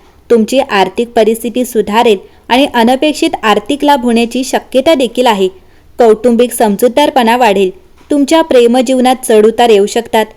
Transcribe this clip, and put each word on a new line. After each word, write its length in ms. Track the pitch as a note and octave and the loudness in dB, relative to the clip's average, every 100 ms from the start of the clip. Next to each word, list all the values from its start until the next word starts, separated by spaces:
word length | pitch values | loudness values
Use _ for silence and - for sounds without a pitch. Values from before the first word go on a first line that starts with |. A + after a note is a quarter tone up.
| _ _ _ | _ _ _
तुमची 280 | A#3 G#3 C4 | 0 2 0
आर्थिक 500 | - G#3 F#3+ G#3 A#3 | -2 -2 -2 -4 -4
परिस्थिती 560 | A#3 G#3+ A3 A#3+ A#3 | 0 0 -2 -6 -6
सुधारेल 540 | B3 A3 G3 G#3+ A#3+ G3 - - - | -4 -4 -2 0 0 0 -4 -20 -4
आणि 180 | A#3+ C#4+ | -2 0
अनपेक्षित 560 | B3 A#3 C4 D4+ D4 E4 D#4 | 0 0 0 -2 -2 -4 -2
आर्थिक 420 | G#3+ G#3 G#3 C#4+ | -2 -2 -2 -4
लाभ 200 | D4 C#4+ | 0 0
होण्याची 400 | A#3+ A3+ A#3 B3 | 0 0 -2 -4
शक्यता 500 | C4 A3 - B3+ C#4+ | -4 -6 -2 -2 0
देखील 320 | D#4 B3 - B3+ | 0 0 0 0
आहे. 220 | G3+ F#3+ - - _ _ - | 0 -2 -6 -20 _ _ 0
कौटुंबिक 540 | A#3 G#3+ B3 A#3 B3 | 2 2 0 0 0
समजूतदारपणा 840 | - A3 G3 B3 A#3 D4 D4 A3+ B3 | 0 -2 0 0 0 0 0 0 2
वाढेल. 340 | A#3 G3 F#3+ - _ _ _ | 2 0 -2 -4 _ _ _
तुमच्या 320 | D4 C#4 E4 | -2 2 0
प्रेमजीवनात 720 | D#4+ C4 A#3 B3 B3 C4 B3 B3+ - | 2 2 4 2 0 0 0 -2 0
चढउतार 400 | A3 G#3+ A3 A#3 | 2 2 2 2
येऊ 180 | G3+ G3+ | 2 0
शकतात. 400 | A#3+ A3+ A3+ G#3+ | -4 -4 -4 -4